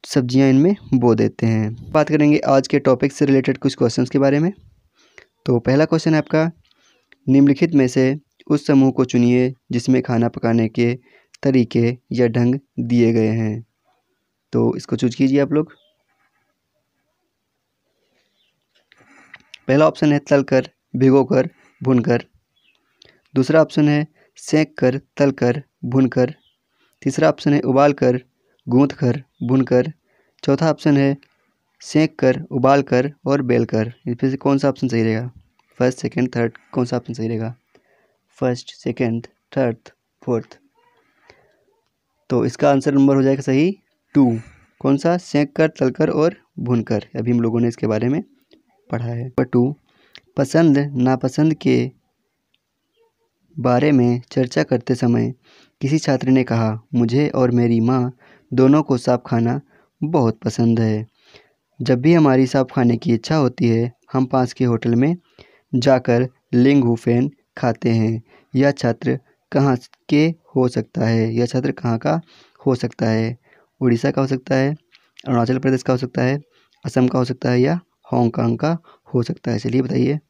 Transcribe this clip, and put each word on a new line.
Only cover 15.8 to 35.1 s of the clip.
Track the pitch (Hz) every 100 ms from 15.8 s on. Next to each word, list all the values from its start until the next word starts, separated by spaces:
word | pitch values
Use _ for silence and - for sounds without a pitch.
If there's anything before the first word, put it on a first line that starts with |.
| _ _ _ _ _ _ _ _ _ _ _ _ _ _ _ _ _ _ _ _ _ _ _ _ _ _ _ _ _ _ _ _ _ _ _ - _ - -
पहला | 139 156
ऑप्शन | 156 151
है | 143
तलकर, | - 143 139 131 127 _ _ 127
भिगोकर, | 131 135 127 131 170 _ _ _
भूनकर। | 127 127 110 120 - _ _ _ _ _ _ _ _ _ _ 135
दूसरा | 131 160
ऑप्शन | 160 - 147
है | 147 147 _ _ _
सेंक | - 156 156 -
कर, | 127 135 _ -
तलकर, | 139 135 120 139 - _ 120
भूनकर। | 131 131 127 123 - _ _ _ _ _ _
तीसरा | - 135 156
ऑप्शन | 151 151
है | 143
उबाल | - 131 147
कर, | 143 127 123 _ _ _ _ -
गूंथ | 123 139
कर, | - 127 120 - _
भूनकर। | 120 131 127 127 127 - _ _ _ _
चौथा | - 139 160
ऑप्शन | 147 156 139
है | 139 139 _ _ _ _ _ _
सेंक | - 156 156 -
कर, | 131 131
उबाल | 165 143 131 143
कर | 135 127 139 - 139
और | 139
बेल | 127 120 117
कर। | 110 110 - -
इसमें | 120 135
से | 135
कौन | 143 139
सा | 139
ऑप्शन | 131 127
सही | 117
रहेगा? | 113